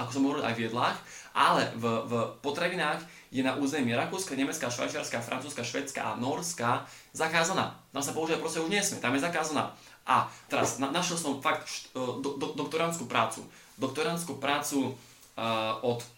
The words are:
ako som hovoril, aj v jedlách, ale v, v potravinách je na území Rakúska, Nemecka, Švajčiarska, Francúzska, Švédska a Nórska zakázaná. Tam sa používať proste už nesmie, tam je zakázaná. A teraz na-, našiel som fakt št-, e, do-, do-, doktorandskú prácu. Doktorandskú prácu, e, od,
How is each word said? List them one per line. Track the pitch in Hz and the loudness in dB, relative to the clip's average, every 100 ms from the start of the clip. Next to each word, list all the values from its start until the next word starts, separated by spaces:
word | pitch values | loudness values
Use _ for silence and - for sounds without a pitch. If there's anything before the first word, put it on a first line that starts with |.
ako | 120 | -2
som | 135 139 | 2 2
hovoril, | 147 | 2
aj | 117 113 | 0 0
v | 113 | 0
jedlách, | 117 160 202 - - - | 2 2 0 -8 -16 -2
ale | - 156 156 113 117 | 4 6 6 2 0
v, | 113 113 113 | 2 2 2
v | 117 110 - | 0 0 -2
potravinách | 139 147 180 180 151 170 - - - | -4 0 0 0 0 -2 -6 -18 -6
je | 131 | 0
na | 131 139 | 0 2
území | 135 151 120 120 | 2 2 2 2
Rakúska, | 170 185 - 131 | 0 -2 -2 -2
Nemecka, | 143 - 120 | -2 -2 -2
Švajčiarska, | 120 131 147 143 120 | -2 -2 -4 -4 -4
Francúzska, | 120 127 143 123 | -4 -6 -6 -6
Švédska | 117 131 - 135 | -4 -4 -4 -4
a | 120 107 | -4 -2
Nórska | 127 175 170 - 120 135 - - - - | -2 -2 -4 -2 0 0 -2 -16 -10 -2
zakázaná. | 156 170 170 156 - - - 135 | 2 2 2 2 0 -4 -8 -4
Tam | |
sa | 139 | -2
používať | 147 160 147 | 0 0 0
proste | 160 170 | 0 -2
už | 165 | 0
nesmie, | 208 - 110 | 2 0 0
tam | 123 139 | 0 2
je | |
zakázaná. | 170 170 160 135 - - - - | 2 0 0 0 -2 -6 -20 -6
A | - 120 - - - | 2 4 2 -6 -2
teraz | 131 113 120 | 2 2 2
na-, | 139 | 0
našiel | 170 170 170 | 0 0 0
som | 147 135 | -2 0
fakt | 151 151 - | 0 0 -4
št-, | - - 131 | -10 -8 -4
e, | 123 127 | -4 -2
do-, | 139 139 | -4 -2
do-, | 156 147 | -4 -4
doktorandskú | 143 160 170 165 117 | -2 0 0 -2 0
prácu. | 131 110 - - - - - | 2 2 -2 -12 -18 -20 -4
Doktorandskú | 131 156 156 170 - - | -2 0 0 0 -4 -2
prácu, | 135 147 - 139 120 | 0 0 2 0 0
e, | - - - - - 113 110 110 110 | -4 -14 -20 -14 -4 0 2 0 0
od, | 123 120 - | 0 0 -4